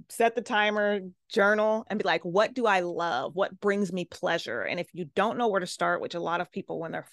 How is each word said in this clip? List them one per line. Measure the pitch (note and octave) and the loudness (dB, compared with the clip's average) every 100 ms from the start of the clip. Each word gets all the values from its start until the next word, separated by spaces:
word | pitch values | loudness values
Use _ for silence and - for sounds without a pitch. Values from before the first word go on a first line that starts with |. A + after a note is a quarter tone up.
| - | -16
set | - A#3 A#3 | 0 2 2
the | |
timer, | - G#3+ G#3 G#3 G#3 G#3 F#3 - _ | 0 2 2 2 2 0 -4 -14 _
journal, | - G3+ G#3+ G#3+ A3 - | 2 4 4 4 2 -2
and | G#3 | -2
be | F#3 | 0
like, | E3 | 0
"What | F3+ F#3 A#3 | 2 2 2
do | B3+ G#3+ | 2 2
I | F#3+ | 2
love? | F3 E3 E3+ B2 - F3 | 2 -2 -2 -2 -2 -2
What | - F#3+ | -2 0
brings | G#3 G3+ F#3+ | 0 0 -2
me | F3+ F3 | -4 -8
pleasure?" | - F3+ E3+ - A2+ | -6 -2 -2 -2 -6
And | F#2 E3+ | -4 -6
if | E3+ | -8
you | E3 D#3+ - | -10 -4 0
don't | G#3+ A#3+ | 0 0
know | A#3 | 0
where | F#3+ | 0
to | F3 | -2
start, | - F3 F3 | -2 0 0
which | - E3+ | -4 -6
a | |
lot | E3+ F3 | -4 -4
of | F3 | -4
people, | G3 - D#3+ | -8 -8 -8
when | E3 | -6
they're | E3 - | -10 -8